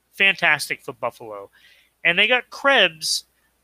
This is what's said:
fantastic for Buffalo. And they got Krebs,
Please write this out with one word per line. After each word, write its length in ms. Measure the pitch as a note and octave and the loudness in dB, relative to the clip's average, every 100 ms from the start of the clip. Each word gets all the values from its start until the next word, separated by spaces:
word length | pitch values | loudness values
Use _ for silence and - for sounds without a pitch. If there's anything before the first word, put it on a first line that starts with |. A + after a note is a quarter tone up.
| _ | _
fantastic 680 | - G3 F#3 E3+ D3 - C3+ | 0 0 2 0 0 -2 -10
for 100 | - | -12
Buffalo. 580 | B2+ A#2+ - A2+ G2+ G2 _ _ _ _ _ | -8 -8 -8 -14 -14 -16 _ _ _ _ _
And 160 | E3+ F3 | 0 2
they 80 | G#3+ | 2
got 220 | B3 - | 0 -4
Krebs, 720 | - C#4 C4 F3+ D#3+ D#3+ - - _ _ _ | -4 2 4 2 0 -6 -6 -8 _ _ _